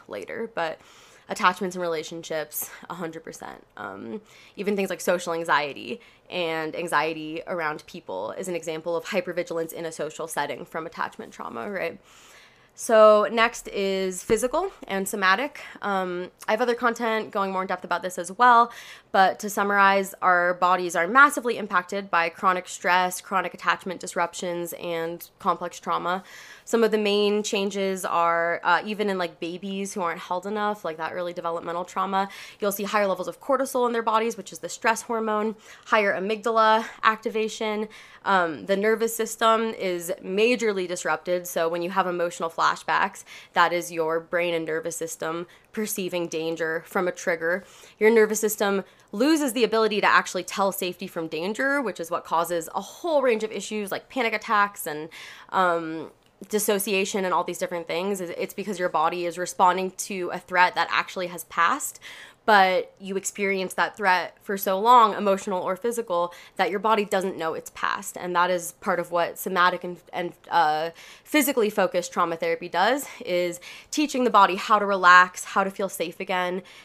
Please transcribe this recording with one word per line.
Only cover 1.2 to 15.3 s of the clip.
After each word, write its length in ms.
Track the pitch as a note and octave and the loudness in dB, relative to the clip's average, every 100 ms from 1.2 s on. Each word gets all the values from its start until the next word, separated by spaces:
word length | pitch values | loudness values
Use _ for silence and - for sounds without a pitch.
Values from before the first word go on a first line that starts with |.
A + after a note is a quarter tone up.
| - | -12
attachments 440 | F#3+ G3+ F#3 F#3+ | 0 2 2 -4
and 60 | F3+ | -4
relationships, 920 | F3 D#3+ D#3+ E3 D#3+ D#3+ D3+ - - - - | -4 -4 -6 -12 -8 -8 -6 -8 -10 -12 -14
a 40 | |
hundred 300 | E3+ E3 D#3+ | -10 -10 -10
percent. 400 | - E3 - C2 - - | -14 -14 -14 -16 -18 -12
Um, 420 | G#2 G2 A2 G3+ - - - - | -12 -10 -10 -12 -14 -20 -18 -8
even 200 | G3 G3+ | -4 -2
things 140 | F#3+ | -2
like 100 | F3 | -4
social 320 | - F3 F3 | -2 -2 -2
anxiety 720 | E3 E3+ D3 D3 C3 G#2 - - _ - | -4 2 0 0 -6 -12 -12 -14 _ -10
and 480 | F3+ E3+ D#3+ D#3 - | -6 -4 -4 -6 -6
anxiety 680 | E3+ D3+ D#3+ D#3+ D#3 D#3 - | -2 0 0 -4 -8 -10 -8
around 400 | F3+ D#3 D#3 - | -6 -6 -6 -12
people 460 | F3+ - F#2 G#2+ | -16 -10 -8 -8
is 140 | - F#3 | -8 -8
an 80 | |
example 400 | E3+ E3 D#3+ E3+ | -8 -6 -8 -4
of 120 | E3 - | -6 -4
hypervigilance 640 | G#3 F3+ F3 F3+ E3 E3 | -4 -4 -4 -4 -4 -6
in 140 | - E3 | -8 -10
a 40 | |
social 380 | - D3 - D#3 | -8 -8 -8 -8
setting 380 | - C#3+ C3 E3+ | -6 -6 -6 -10
from 200 | E3+ D#3+ | -10 -10
attachment 460 | - - - - | -8 -8 -8 -16
trauma, 380 | - - - G#3 | -14 -12 -10 -8
right? 280 | G3 E3 - _ - - - - _ _ - | -6 -6 -8 _ -20 -20 -20 -20 _ _ -10
So 520 | - A3+ G#3+ G#3+ G#3 | 4 8 10 10 4
next 380 | A#3 A#3 - - | 2 2 0 -8
is 560 | - G3 F#3+ F#3+ F3+ | -4 -2 -2 -2 -4
physical 480 | - A3 B3 D4+ F#4+ - - | 0 0 2 0 -4 -6 -6
and 200 | G3 G3 | -4 -4
somatic. 520 | G#3+ F#3+ | 2 4